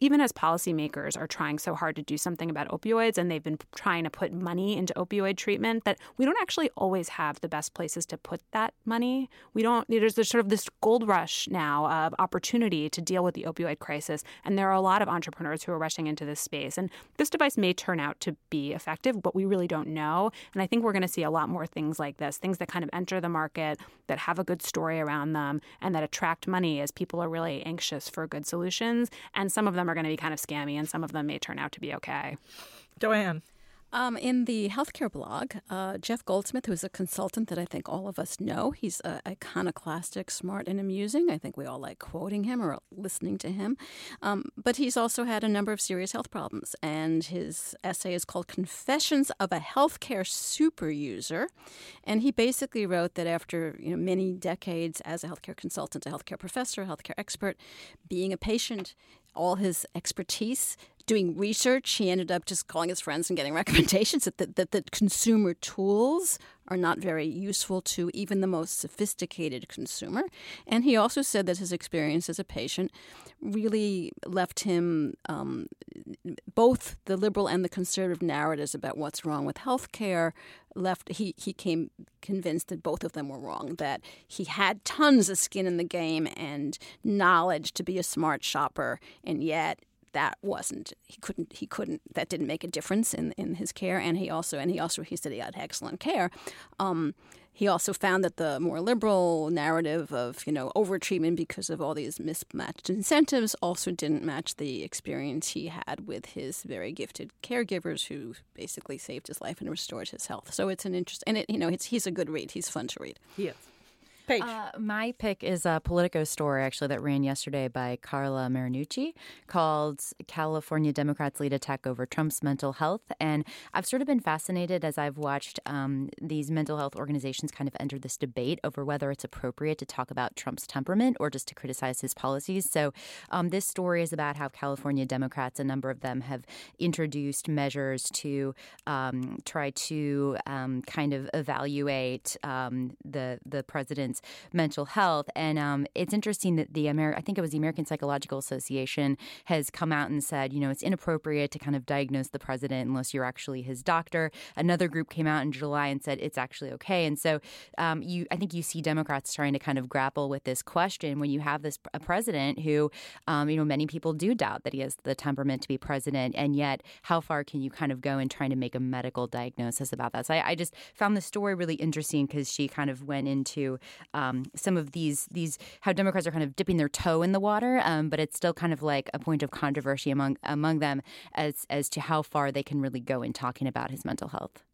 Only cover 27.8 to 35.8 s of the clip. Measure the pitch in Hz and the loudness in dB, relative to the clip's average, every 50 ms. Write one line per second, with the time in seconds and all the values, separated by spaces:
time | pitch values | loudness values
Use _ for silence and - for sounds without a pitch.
27.8 | - - 156 165 - - - - 160 165 - 147 151 - 170 175 175 185 180 - | -4 -4 -4 -4 -6 -6 -6 -6 -6 -4 -4 -6 -4 -2 -2 0 0 0 0 0
28.8 | 226 233 233 233 240 226 - - - - - - 196 190 - 214 214 202 175 180 | 0 2 4 2 2 0 -2 -10 -18 -4 -2 0 0 2 2 2 2 2 4 2
29.8 | 180 170 165 160 160 156 156 - 156 160 156 147 - - 151 147 143 143 143 147 | 2 2 2 0 0 0 0 0 -2 -4 -4 -4 -6 -4 -4 -4 -2 -2 -2 -2
30.8 | 156 160 - 180 165 147 - 156 147 151 143 139 - - - 143 143 - - - | -4 -2 -2 -4 -4 -2 -4 -4 -2 -2 -4 -4 -6 -6 -4 -6 -6 -6 -6 -8
31.8 | - 143 - - - - 139 143 151 139 143 - _ - - - - - - - | -8 -6 -6 -6 -6 -4 -4 -4 -4 -6 -8 -10 _ -18 -20 -18 -18 -18 -20 -20
32.8 | - _ _ - - 220 220 214 202 180 165 160 - _ - - - - - - | -20 _ _ -2 2 4 4 4 4 2 0 -4 -6 _ -20 -20 -20 -20 -20 -20
33.8 | - _ - 247 254 247 233 - - 254 254 247 240 233 233 220 208 202 196 254 | -20 _ -2 0 0 0 0 0 2 4 4 4 4 4 2 2 0 0 0 0
34.8 | 294 - - - 285 208 - 143 143 - 113 - 247 262 - 196 - - 190 190 | -2 -2 -2 -4 -4 -2 -2 -4 -8 -6 -4 -4 -4 -6 -6 -12 -10 -6 -6 -4